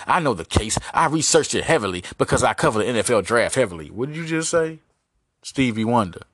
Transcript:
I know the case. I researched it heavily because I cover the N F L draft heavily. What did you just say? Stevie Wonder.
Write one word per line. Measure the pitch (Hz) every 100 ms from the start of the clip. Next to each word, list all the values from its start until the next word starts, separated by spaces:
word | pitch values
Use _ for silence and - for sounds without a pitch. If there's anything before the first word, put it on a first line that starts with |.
| -
I | 151
know | 151
the | 95 82
case. | - 107 - -
I | - 160
researched | 160 143 165 143
it | 196
heavily | - 160 101 90 - -
because | 135 131
I | 117
cover | 104 156 110
the | 107
N | 127
F | 123
L | 117
draft | 92 117 95
heavily. | 131 117 85 76
What | 90 135
did | 156
you |
just | 165 160 160
say? | 170 160 160 _ _ _ _ _ _
Stevie | - - 131 110
Wonder. | 110 120 98 82 -